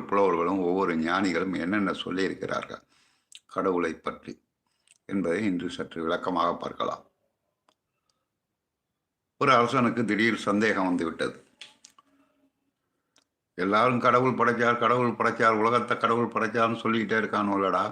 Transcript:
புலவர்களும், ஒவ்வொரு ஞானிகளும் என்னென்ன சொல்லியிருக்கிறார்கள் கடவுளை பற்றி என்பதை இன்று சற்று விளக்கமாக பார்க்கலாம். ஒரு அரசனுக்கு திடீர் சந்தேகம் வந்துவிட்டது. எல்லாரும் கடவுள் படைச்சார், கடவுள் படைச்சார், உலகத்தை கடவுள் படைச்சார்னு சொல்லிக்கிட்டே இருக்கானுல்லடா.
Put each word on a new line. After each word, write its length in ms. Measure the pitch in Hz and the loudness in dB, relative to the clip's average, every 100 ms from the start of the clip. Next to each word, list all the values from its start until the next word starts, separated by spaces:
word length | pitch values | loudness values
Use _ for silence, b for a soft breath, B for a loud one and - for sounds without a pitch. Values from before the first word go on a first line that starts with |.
| - | 0
புலவர்களும், 520 | 101 98 85 85 95 87 | 2 2 2 0 0 0
ஒவ்வொரு 260 | 92 92 82 | 0 0 0
ஞானிகளும் 580 | 80 92 98 82 92 90 | 0 0 0 0 -2 -4
என்னென்ன 280 | 85 107 95 | -2 -2 -2
சொல்லியிருக்கிறார்கள் 880 | 78 92 90 95 - 92 - - - - b b b b - _ | -4 -6 -4 -4 -4 -6 -8 -8 -14 -18 b b b b -20 _
கடவுளை 440 | 95 95 90 82 80 - | -4 -2 0 -2 -4 -10
பற்றி 280 | - - - _ _ _ _ _ _ - | -12 -14 -18 _ _ _ _ _ _ -8
என்பதை 360 | 98 85 87 | -4 -2 -2
இன்று 260 | 107 87 87 | -2 -4 -6
சற்று 300 | - - 85 | -8 -10 -8
விளக்கமாக 460 | 82 82 - 87 85 | -4 -4 -2 -2 -2
பார்க்கலாம். 500 | 82 - - - - - _ _ _ _ _ _ _ _ _ _ _ _ _ _ _ _ _ _ _ _ _ _ - | -2 -8 -6 -6 -6 -12 _ _ _ _ _ _ _ _ _ _ _ _ _ _ _ _ _ _ _ _ _ _ -2
ஒரு 100 | 139 123 | 4 6
அரசனுக்கு 460 | 117 131 120 113 107 | 4 2 0 0 0
திடீர் 400 | 104 113 104 - | 0 0 0 -2
சந்தேகம் 420 | 101 110 101 92 | 0 2 0 0
வந்துவிட்டது. 480 | 87 82 73 65 64 - - - _ - _ _ _ _ _ _ _ _ _ _ _ _ _ _ _ _ - | 0 -2 -4 -6 -8 -20 -20 -20 _ -20 _ _ _ _ _ _ _ _ _ _ _ _ _ _ _ _ -4
எல்லாரும் 440 | 92 104 120 123 120 | 0 4 4 4 4
கடவுள் 340 | 120 127 110 | 4 4 2
படைச்சார், 420 | 117 113 120 117 | 2 2 2 2
கடவுள் 340 | 113 123 123 110 | 2 2 0 0
படைச்சார், 400 | 113 113 113 110 | 0 2 2 4
உலகத்தை 360 | 110 120 110 123 | 2 2 0 -2
கடவுள் 360 | 113 117 113 | 0 0 0
படைச்சார்னு 480 | 110 110 117 113 113 | -2 -2 0 0 0
சொல்லிக்கிட்டே 360 | 117 113 104 110 | -2 0 0 -2
இருக்கானுல்லடா. 640 | 104 107 104 98 95 92 101 | 0 0 0 0 0 0 -2